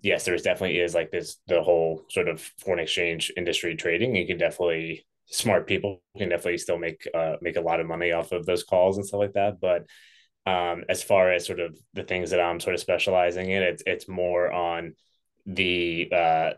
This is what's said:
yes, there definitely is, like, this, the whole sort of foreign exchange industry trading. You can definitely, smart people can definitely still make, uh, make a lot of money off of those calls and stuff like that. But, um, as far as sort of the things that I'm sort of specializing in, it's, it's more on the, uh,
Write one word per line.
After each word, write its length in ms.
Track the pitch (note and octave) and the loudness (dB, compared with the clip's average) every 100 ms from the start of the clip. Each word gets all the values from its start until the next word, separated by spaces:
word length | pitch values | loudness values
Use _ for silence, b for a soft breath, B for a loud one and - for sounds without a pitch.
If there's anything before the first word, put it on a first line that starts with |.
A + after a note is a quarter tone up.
yes, 220 | G2 E2 | 0 0
there 120 | - E2+ | 2 0
definitely 440 | F#2+ F2 F#2 E2 | 0 0 0 0
is, 140 | E2+ | 2
like, 160 | E2+ D#2 | 0 -2
this, 260 | F2 E2 - - | -6 -8 -14 0
the 160 | E2+ | 2
whole 420 | E2 E2+ E2 D#2+ - | 4 4 2 -2 -6
sort 180 | F#2 E2+ | -2 -2
of 120 | D#2+ - - | -4 -12 -12
foreign 220 | F#2+ E2 | -4 -2
exchange 520 | D#2+ F#2 E2+ E2 - F2+ | 0 -2 -2 -2 -4 -4
industry 400 | F2 E2 E2+ D#2+ | -2 -2 -2 -2
trading. 400 | F2 E2+ B2 G2+ | 0 0 2 0
You 100 | E2+ | -2
can 100 | F2+ | 0
definitely, 680 | A#2 - F2 E2 E2 E2 _ _ _ | -2 0 0 0 -4 -10 _ _ _
smart 400 | - A2+ F#2 - | -2 2 2 2
people 360 | F#2 G2+ F#2 _ G2 | -2 -2 -6 _ -6
can 100 | F2+ | -2
definitely 300 | F2 F2+ F2 | 0 0 -4
still 180 | - E2+ | -2 -2
make, 320 | E2+ D#2+ - | -4 -8 -6
uh, 220 | E2 D#2+ - | -2 -2 -2
make 160 | F2 E2+ | -4 -2
a 60 | |
lot 180 | E2 E2 | 0 -2
of 60 | E2 | -2
money 260 | E2 F2 | -2 0
off 200 | E2+ D#2+ | 0 -2
of 120 | F2+ | -4
those 200 | E2+ F2 | -2 -2
calls 340 | - F#2 F#2+ G2 | 2 4 4 2
and 80 | G2 | -4
stuff 140 | G2+ | -2
like 140 | G2+ | 0
that. 260 | G2 G2+ F#2 | 2 0 0
But, 260 | F#2 F2 - B B B B _ | 0 0 -2 B B B B _
um, 400 | F#2+ F2+ F2 E2+ - | -2 0 0 -4 -2
as 120 | F#2 | -4
far 300 | - G2 F#2 | 2 6 6
as 140 | F2 - | 4 0
sort 140 | F2 | -4
of 180 | E2 D2+ _ | -6 -8 _
the 80 | G2 | -10
things 280 | - F2+ E2+ | -4 -4 0
that 100 | F2 | 2
I'm 200 | E2+ E2+ | 2 0
sort 140 | G2 | -2
of 60 | F2 | -2
specializing 680 | - F2 G2+ F#2 F2 F2+ F#2 | 0 0 4 4 2 0 -2
in, 120 | G2 | 2
it's, 200 | F2+ E2 F#2+ | 2 0 -4
it's 220 | F2 - | -4 -6
more 440 | F#2 F2+ F2 F2 | -4 0 2 2
on 420 | F2+ E2+ E2+ E2+ - _ _ _ _ - | 0 -2 -2 -6 -14 _ _ _ _ -8
the, 640 | C3 F#2 F2 E2+ E2+ E2 | -2 0 2 0 -2 0
uh, 400 | F2+ E2 D#2+ D#2+ | 2 4 4 0